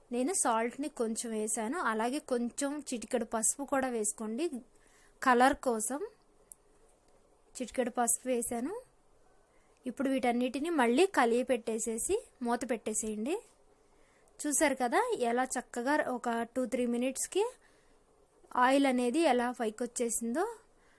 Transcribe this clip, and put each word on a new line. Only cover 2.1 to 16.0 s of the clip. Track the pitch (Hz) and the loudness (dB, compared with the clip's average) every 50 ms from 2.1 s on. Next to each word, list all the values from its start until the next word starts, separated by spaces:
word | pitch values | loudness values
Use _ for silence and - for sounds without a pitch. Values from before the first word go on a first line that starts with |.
| 254 302 - - | -2 -4 -4 -2
కొంచెం | 262 247 240 240 - - 285 277 285 302 277 - | -2 -2 -2 -2 -4 -4 -4 -4 -4 -6 -6 -8
చిటికెడు | 262 226 233 - - 233 226 220 - | -8 -8 -4 -2 -2 -2 -2 -2 -2
పసుపు | 226 220 - - - 285 - - | -2 0 0 0 -2 -2 -2 0
కూడా | 269 262 262 240 226 | 0 0 0 0 -2
వేసుకోండి | 214 208 - - 220 214 220 233 330 349 285 226 - - _ _ _ _ _ _ _ _ _ _ - | -2 -2 -4 -4 -6 -6 -4 -4 -4 -4 -4 -8 -12 -14 _ _ _ _ _ _ _ _ _ _ 2
కలర్ | 262 247 240 254 269 285 - - 262 | 4 6 6 6 6 4 2 0 -2
కోసం. | 233 220 220 - 254 294 392 480 - _ _ _ _ _ _ _ - - _ _ _ _ _ _ _ _ _ _ _ _ _ _ _ _ _ _ - - | -2 -2 -2 -4 -6 -6 -8 -10 -12 _ _ _ _ _ _ _ -20 -20 _ _ _ _ _ _ _ _ _ _ _ _ _ _ _ _ _ _ -12 -10
చిటికెడు | 254 214 - - 247 220 214 - | -10 -6 -4 -2 -2 -2 0 0
పసుపు | 240 233 - - - 254 254 | 0 0 0 0 -2 -2 -2
వేసాను. | 233 233 - 240 233 240 294 403 480 508 - _ _ _ _ _ _ _ _ _ _ _ _ _ _ _ _ _ _ - | -2 -2 -4 -4 -4 -4 -4 -6 -8 -10 -14 _ _ _ _ _ _ _ _ _ _ _ _ _ _ _ _ _ _ -10
ఇప్పుడు | 254 226 - 269 269 269 | -8 -4 -2 0 2 2
వీటన్నిటిని | 262 220 247 233 240 247 254 233 285 277 349 349 294 | 2 2 2 2 2 0 0 -2 -2 -2 0 2 2
మళ్ళీ | 240 233 240 269 370 381 - 311 | 4 4 6 6 4 4 4 4
కలిపి | 254 233 226 240 254 - | 4 4 4 2 2 2
పెట్టేసేసి | 262 233 220 - 220 226 - 233 220 226 - - 370 466 - - _ - 247 233 | 0 0 -2 -2 -6 -4 -4 -4 -4 -4 -2 -2 -2 -2 -4 -6 _ -6 -2 -2
మూత | 240 247 - 233 | -2 -2 -2 -2
పెట్టేసేయండి. | 262 208 - 226 214 - - 220 214 208 214 262 349 453 - - _ _ _ _ _ _ _ _ _ _ _ _ _ _ _ _ _ - | -4 -4 -4 -4 -4 -4 -4 -4 -4 -4 -2 -2 -2 -4 -4 -8 _ _ _ _ _ _ _ _ _ _ _ _ _ _ _ _ _ -8
చూసారు | - 294 277 - 320 285 269 262 254 | -4 -2 0 2 2 2 2 2 0
కదా, | 240 262 359 453 508 440 339 240 226 | 2 2 2 2 2 0 0 0 0
ఎలా | 233 247 254 254 - 254 | 0 0 -2 -2 -4 -6
చక్కగా | - - - 247 240 262 294 302 | -8 -6 -6 -4 -2 0 0 0